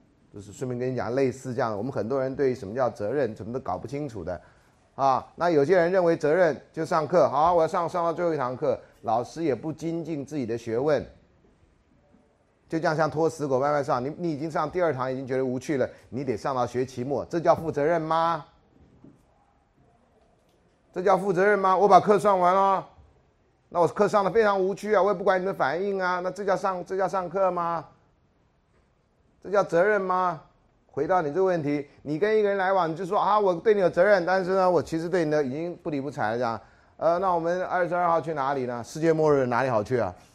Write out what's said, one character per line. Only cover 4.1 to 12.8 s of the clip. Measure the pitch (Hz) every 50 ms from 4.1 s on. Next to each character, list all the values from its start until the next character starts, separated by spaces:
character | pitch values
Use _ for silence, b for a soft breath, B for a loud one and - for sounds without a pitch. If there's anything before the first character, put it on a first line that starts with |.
| 113 95 80
的， | 87 87 82 b b b b b b b b b b -
啊， | 123 135 135 127 117 - - -
那 | - 165 175
有 | 165 143 143
些 | 143 190
人 | 180 165 175
认 | 190 190 175
为 | 170 170
责 | 151 - 147 160
任 | 185 180 156 127 - - _ -
就 | 160 160
上 | 147 175 160 151
课， | 135 175 170 139 117
好， | 127 143 156 175 180
我 | 165
要 | 160
上， | 156 185 180 170
上 | 151 - 175 170
到 | 170
最 | 160 170 175
后 | 170 156
一 |
堂 | 143 127 123 127
课， | 131 147 135 110 - B B B B -
老 | 113 110 120 123
师 | - - 156 170
也 | 151 123
不 | 107 - 160
精 | 147 - 151 165 160 170 156
进 | 156 165 139 131
自 | 123 151
己 | 147 123
的 | 107 117
学 | 113 - 117 110
问， | 120 139 156 143 117 85 - - - _ _ _ _ _ _ _ _ _ _ _ _ _ _ _ _ _ _ _ _ _ _ _ _ _ _ _ _ _
就 | - 165
这 | 160